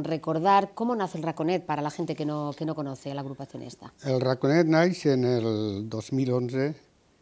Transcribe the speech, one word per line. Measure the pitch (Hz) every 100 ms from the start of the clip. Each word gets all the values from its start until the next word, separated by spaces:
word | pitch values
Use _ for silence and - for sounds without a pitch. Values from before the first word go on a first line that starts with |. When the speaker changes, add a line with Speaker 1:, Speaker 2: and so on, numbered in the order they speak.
Speaker 1:
recordar | 151 160 - 160 180 196 196
cómo | - 233
nace | 233 185 170
el |
Raconet | 160 156 160 180 -
para | 151
la | 147
gente | - 165
que | 156
no, | 151 151 147 139
que |
no | 156 156
conoce | 139 131 139
la | 139
agrupación | 139 135 139 123
esta. | 120 - 113 -
Speaker 2:
El | 139 131
Raconet | 127 127 - 160 160
naix | 160 180 175 147
en | 127
el | 123 123 113 107 107 98 110
dos | 110 -
mil | 135 135
onze | 123 123 131 139 156 _ _ _ _